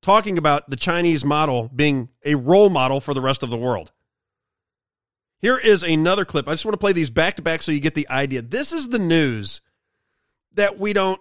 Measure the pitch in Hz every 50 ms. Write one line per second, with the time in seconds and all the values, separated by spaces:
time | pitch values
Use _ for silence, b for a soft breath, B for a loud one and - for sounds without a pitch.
0 | - - 196 214 208 208 190 170 151 151 143 147 - - 139 - - 180 170 175
1 | 175 175 165 147 123 143 147 151 156 151 131 123 113 113 135 123 147 151 143 135
2 | 120 120 _ _ _ 143 151 139 120 131 175 196 208 202 180 147 127 131 135 139
3 | - - 143 135 127 131 135 - - 123 117 117 117 127 120 95 80 - _ _
4 | _ _ _ _ _ _ _ _ _ _ _ _ _ _ _ _ _ _ _ _
5 | _ _ _ _ _ _ _ _ - 220 262 254 - 226 208 185 180 170 165 156
6 | 156 170 190 202 190 - - 156 127 143 156 165 - 220 214 190 - 202 190 170
7 | 160 135 113 165 160 180 202 - 151 165 160 160 - - 156 147 139 156 - 151
8 | 147 - 127 131 139 139 131 123 117 120 143 247 294 285 339 330 285 240 240 233
9 | 196 170 165 165 156 135 120 107 101 95 - - _ _ _ _ _ _ _ _
10 | _ _ _ _ _ _ _ _ _ _ _ 202 202 202 202 - 190 208 208 202
11 | 190 190 185 190